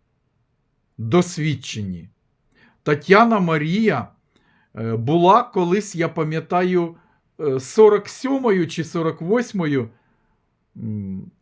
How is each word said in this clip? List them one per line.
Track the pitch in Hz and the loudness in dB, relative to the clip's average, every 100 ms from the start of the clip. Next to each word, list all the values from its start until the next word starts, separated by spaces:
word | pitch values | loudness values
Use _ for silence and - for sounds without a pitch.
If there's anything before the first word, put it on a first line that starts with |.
| _ _ _ _ _ _ _ _ _ - | _ _ _ _ _ _ _ _ _ -10
досвідчені. | 113 170 175 - 156 147 - - 101 87 85 _ _ _ _ _ _ _ | 0 2 2 -2 -2 -4 -6 -8 -8 -8 -14 _ _ _ _ _ _ _
Тетяна | - 147 - 190 233 220 | -2 -2 4 4 6 2
Марія, | 175 160 151 190 220 139 98 _ _ _ _ _ _ - | 0 0 0 0 0 0 -6 _ _ _ _ _ _ -10
е, | 113 113 | -4 -4
була | 113 165 175 214 | 0 4 6 4
колись, | 240 - 175 190 202 165 | 2 -2 0 0 -2 -4
я | 165 | -4
пам'ятаю, | 160 160 160 160 180 185 180 170 170 _ _ _ _ | -2 -4 -4 -2 0 2 0 -2 -8 _ _ _ _
е, | 151 131 | -4 -4
сорок | 131 - 214 208 202 | -4 6 6 6 -2
сьомою | - 262 269 254 196 160 | -8 -4 -2 0 0 0
чи | - | -4
сорок | 156 175 160 160 | -6 -4 -4 -4
восьмою. | 165 233 240 196 160 139 123 _ _ _ _ _ _ _ _ - | -2 -2 -2 -4 -2 -2 -4 _ _ _ _ _ _ _ _ -14
М, | 113 107 98 95 101 _ | -8 -8 -8 -10 -14 _